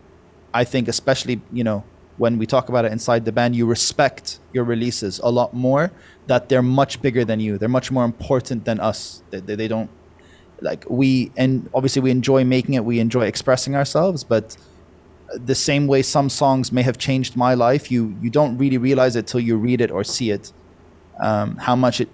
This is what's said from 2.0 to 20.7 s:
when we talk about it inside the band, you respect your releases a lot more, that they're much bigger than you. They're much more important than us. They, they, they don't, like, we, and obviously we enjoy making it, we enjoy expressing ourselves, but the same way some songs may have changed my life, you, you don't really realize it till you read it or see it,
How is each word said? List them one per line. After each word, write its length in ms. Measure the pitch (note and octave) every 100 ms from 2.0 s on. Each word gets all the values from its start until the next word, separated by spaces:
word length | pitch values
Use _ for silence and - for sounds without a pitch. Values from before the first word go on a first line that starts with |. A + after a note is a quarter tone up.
| - -
when 200 | A#2 A#2
we 80 | A2
talk 240 | C3 B2
about 160 | B2 A2+
it 60 |
inside 340 | A2+ - A#2 A2+
the 60 |
band, 240 | A2+ A#2+ A#2+
you 100 | A#2
respect 760 | A#2 - - C#3 - - - -
your 100 | B2+
releases 560 | A#2+ A#2 A#2+ - G2+ -
a 100 | A#2+
lot 240 | B2 A#2+
more, 380 | A#2+ B2+ C#3 F3+ - - - -
that 200 | B2 -
they're 140 | C3
much 400 | B2 C3 C#3 -
bigger 240 | C#3 A#2+ A2+
than 140 | G#2+
you. 180 | G#2+ G2+
They're 100 | A#2
much 240 | B2+ -
more 140 | B2+ A#2+
important 600 | A#2 - C3 - A#2+ A#2+
than 140 | A2
us. 440 | G#2+ - - - -
They, 100 | F#2+
they, 140 | F#2+ G#2
they 120 | A2
don't, 220 | A2 - - - - - - - -
like, 240 | - - -
we, 420 | B2 C3+ C3 A#2 -
and 320 | C3 B2+ -
obviously 280 | C3 C3 C#3
we 100 | C3
enjoy 320 | B2+ B2 C3+
making 320 | B2+ C3 C3+ C3
it, 100 | A2+
we 140 | A#2
enjoy 260 | A2+ B2 A2+
expressing 500 | - - B2+ C#3 C#3
ourselves, 480 | C#3 D3+ F#3+ D#3+
but 320 | - A2 - - - - - - _ - -
the 220 | - B2 C3
same 320 | - C#3+ C#3+
way 160 | C3+
some 260 | C#3 D3+ C#3
songs 420 | - C#3 C3 A#2+
may 120 | B2+
have 160 | B2+ A#2
changed 360 | - C3 B2 B2
my 200 | B2 B2+
life, 360 | A#2+ C#3 -
you, 240 | B2 A2+ G#2
you 80 | A2+
don't 280 | C#3+ D3 B2
really 200 | C#3 B2+
realize 380 | B2+ C3 B2+ A#2
it 100 | G#2
till 140 | B2
you 180 | A#2 A2+
read 240 | A#2+ A#2+
it 80 | A#2
or 140 | F#2
see 260 | G#2 - A#2
it, 240 | G2+ - - -